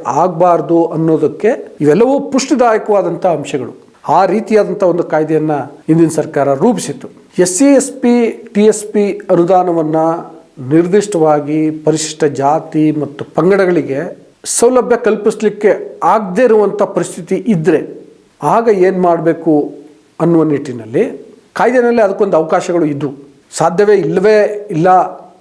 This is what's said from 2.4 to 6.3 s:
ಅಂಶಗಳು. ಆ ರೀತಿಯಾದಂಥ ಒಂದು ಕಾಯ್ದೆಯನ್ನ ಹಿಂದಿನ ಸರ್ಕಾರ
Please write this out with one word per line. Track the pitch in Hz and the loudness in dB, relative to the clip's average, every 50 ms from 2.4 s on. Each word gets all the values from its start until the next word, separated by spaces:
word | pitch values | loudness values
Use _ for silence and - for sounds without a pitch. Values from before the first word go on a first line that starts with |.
| - - 311 226 247 233 220 208 - - 208 202 185 175 175 165 - | -2 0 0 2 2 2 2 0 0 0 0 0 0 -2 -4 -2 -2
ಅಂಶಗಳು. | 185 165 147 139 - - 135 123 - - - - _ _ _ - - | -2 -2 -2 -4 -6 -8 -8 -8 -10 -14 -16 -20 _ _ _ -4 0
ಆ | 143 170 196 | 2 2 2
ರೀತಿಯಾದಂಥ | 180 180 220 214 - 220 208 196 175 185 - 196 | 2 0 -2 0 0 2 2 2 0 -2 0 0
ಒಂದು | 175 165 170 160 | 0 0 0 -2
ಕಾಯ್ದೆಯನ್ನ | - 165 156 156 151 160 156 151 156 147 | -2 -2 -2 0 0 0 0 0 -2 -2
ಹಿಂದಿನ | 139 120 - - - - - 160 165 170 156 | -4 -6 -10 -14 -6 -2 0 2 4 2 2
ಸರ್ಕಾರ | - 156 143 160 | 2 -2 -4 -2